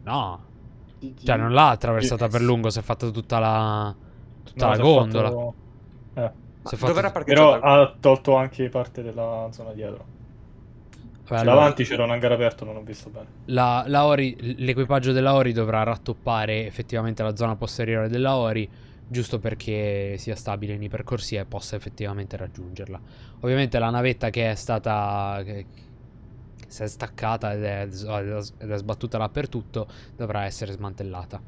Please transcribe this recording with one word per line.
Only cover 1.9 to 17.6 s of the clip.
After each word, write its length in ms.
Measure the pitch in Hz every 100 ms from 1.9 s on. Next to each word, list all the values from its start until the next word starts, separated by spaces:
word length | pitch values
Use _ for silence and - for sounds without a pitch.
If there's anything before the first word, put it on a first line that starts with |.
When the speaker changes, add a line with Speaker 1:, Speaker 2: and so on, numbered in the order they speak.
| 113 127 120 113
Speaker 3:
Yes. 80 |
Speaker 1:
per 80 | 117
lungo, 260 | 120 120 110
si 80 | 110
è 40 |
fatta 260 | - 113 117
tutta 300 | 110 - 117
la, 560 | 110 110 110 107 104 101 - - - -
tutta 220 | - - 120
Speaker 3:
No, 40 |
Speaker 1:
la 60 | 110
Speaker 3:
si 60 |
è 20 |
Speaker 1:
gondola. 460 | 135 143 113 113 107
Speaker 3:
fatto... 240 | 123 120 - - - - - -
Eh. 80 | -
Speaker 1:
Si 0 |
è 100 | 117 - - -
Speaker 4:
Ma 80 | -
Speaker 1:
fatta 160 | 110 127
Speaker 4:
dov'era 200 | 170 196
Speaker 1:
tut- 60 | 185
Speaker 4:
parcheggiata? 420 | 147 143 151 135
Speaker 3:
Però 220 | 143 143
ha 140 | 139 -
tolto 360 | 143 135 - 135
anche 340 | 131 - 127
parte 320 | 127 120 -
della 460 | 117 113 113 113 113
zona 200 | 113 113
dietro. 440 | 110 104 104 - - - - - - - - - - - - -
Speaker 1:
Vabbè, 160 | 117
Speaker 3:
Davanti 380 | 117 131 147 143
Speaker 1:
allora 120 | 120 -
Speaker 3:
c'era 80 | 120
un 40 |
hangar 200 | 120 120
aperto, 340 | 120 120 - 107
non 100 | 107
ho 40 |
visto 280 | 110 107 -
bene. 160 | 107 85 - -
Speaker 1:
La, 380 | 127 123 123 127
la 180 | 143 147
Ori, 300 | 143 131 - 120 127
l'equipaggio 540 | 127 123 135 139 127
della 240 | 131 135 139
Ori 180 | 127
dovrà 300 | 117 110 110
rattoppare 840 | 110 113 - 113 - 113 107 107 110
effettivamente 560 | - 113 117 113 110
la 140 | 110 107
zona 200 | 117
posteriore 540 | 104